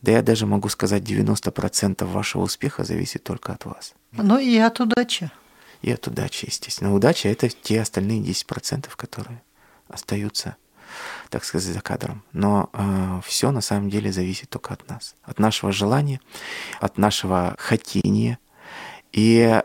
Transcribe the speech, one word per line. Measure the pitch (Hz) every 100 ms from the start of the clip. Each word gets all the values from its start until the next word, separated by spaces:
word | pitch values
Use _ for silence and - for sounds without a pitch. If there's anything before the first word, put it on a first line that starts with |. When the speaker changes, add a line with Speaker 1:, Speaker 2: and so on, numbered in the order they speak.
Speaker 1:
да | -
я | 113
даже | - 110 107
могу | 101 101
сказать, | - 98 101
девяносто | 95 101 104 107 -
процентов | - 98 - 104 95 92
вашего | 95 98 95
успеха | 92 - 143 -
зависит | 95 - - -
только | - - -
от | 101
вас. | - - - _ _
Speaker 2:
Ну | - 208 247
и | 262 233
от | 226 226
удачи. | 240 240 247 - 160 - _ _ - -
Speaker 1:
И | -
от | 117 -
удачи, | 117 - - -
естественно. | - - - 98
Удача — | 101 117 170 98
это | 110 123
те | - - 110
остальные | 107 - 98 110
десять | 104 95 -
процентов, | - - 143 - -
которые | - - 104 120 _ _ _ _ _
остаются, | - - 101 104 - - - _ _ - - - - -
так | -
сказать, | - 82 92
за | 87
кадром. | - - - 104 -
Но, | - 101 101 -
э, | - 101 95 92 92 -
все | - -
на | 135
самом | - 104 101
деле | 101 104
зависит | 95 90 95 -
только | - -
от | 143 -
нас. | 127 - -
От | - -
нашего | 107 - 95
желания, | 98 101 131 147 131 _ - - - - -
от | 98 -
нашего | 104 - 95 92 90 98
хотения, | - 110 - 98 98 104 113 120 _ _ - - - - _ -
и | 110 117 117 113